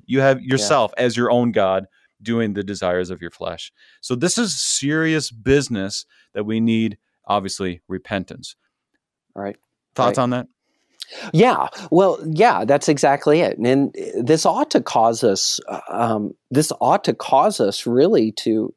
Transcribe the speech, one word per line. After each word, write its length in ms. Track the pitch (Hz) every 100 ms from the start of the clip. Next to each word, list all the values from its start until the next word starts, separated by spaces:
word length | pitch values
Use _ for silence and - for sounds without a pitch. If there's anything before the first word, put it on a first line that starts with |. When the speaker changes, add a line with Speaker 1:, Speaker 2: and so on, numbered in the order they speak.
| -
Speaker 1:
You 160 | 131
have 180 | 135 135
Speaker 2:
Yeah. 60 | 127
Speaker 1:
yourself 420 | 131 202 147 107 -
as 200 | 123 117
your 140 | 120
own 200 | 120 120
God 360 | 107 95 95 95 _ _ _
doing 320 | 104 117 110
the 100 | 101
desires 460 | 98 98 92 90 92
of 120 | 90
your 100 | 85
flesh. 400 | - 87 82 - _ _ _
So 140 | - 123
this 220 | 175 226
is 220 | 220 143
serious 680 | - - 139 156 160 156 -
business 760 | 113 117 143 135 107 98 - - _ _
that 120 | 104 104
we 140 | 113
need, 360 | 113 113 110 104 _ _ -
obviously, 560 | 104 95 - 95 85 -
repentance. 680 | 95 - 101 87 - - - _ _ _ _ _ _ _ -
Speaker 2:
Right. 220 | 101 - _ _ _ -
Speaker 1:
Thoughts 220 | 123 120
Speaker 2:
Right. 60 |
Speaker 1:
on 60 | 123
that? 180 | 123 - _ _ _ _ _ - - -
Speaker 2:
Yeah. 340 | 160 240 170 65 - -
Well, 280 | 170 190 147 160
yeah, 340 | 156 233 90 110
that's 220 | 143 -
exactly 520 | 147 147 139 - 156
it. 160 | 139 -
And, 80 | 120 135 139 -
and 320 | - 101 120
this 180 | 156 180
ought 260 | 202 302
to 100 | -
cause 420 | - - 113 113
us, 360 | 117 95 - - -
uh, 140 | - -
um, 440 | 95 117 107 104 - _
this 200 | 127 151 -
ought 220 | 123 190 -
to 80 |
cause 460 | 117 - 135 196 -
us 260 | 101 - 120
really 460 | 123 170 190 110
to, 400 | - 117 110 107